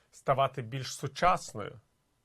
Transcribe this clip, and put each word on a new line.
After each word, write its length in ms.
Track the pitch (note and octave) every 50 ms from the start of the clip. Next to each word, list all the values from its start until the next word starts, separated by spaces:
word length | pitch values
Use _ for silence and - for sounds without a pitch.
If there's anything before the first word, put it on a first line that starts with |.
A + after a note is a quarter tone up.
| _ _
ставати 500 | - - - C#3+ C#3 C#3 C3+ C3 - C#3
більш 340 | A#2 A2 C3 C3+ B2+ - -
сучасною, 840 | - - C#3 - - E3+ F3+ F3+ - - - - G#2+ G2 - - - - _ _ _ _ _ _ _